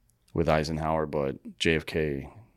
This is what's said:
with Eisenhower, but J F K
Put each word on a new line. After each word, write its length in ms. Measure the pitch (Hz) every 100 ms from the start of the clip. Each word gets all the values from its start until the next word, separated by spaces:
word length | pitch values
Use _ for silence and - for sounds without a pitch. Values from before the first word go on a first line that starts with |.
| _ _ _
with 140 | - 78
Eisenhower, 580 | 78 78 78 78 80 76
but 300 | 73 69 65 - -
J 180 | 87 80
F 100 | -
K 420 | 87 78 69 71 - -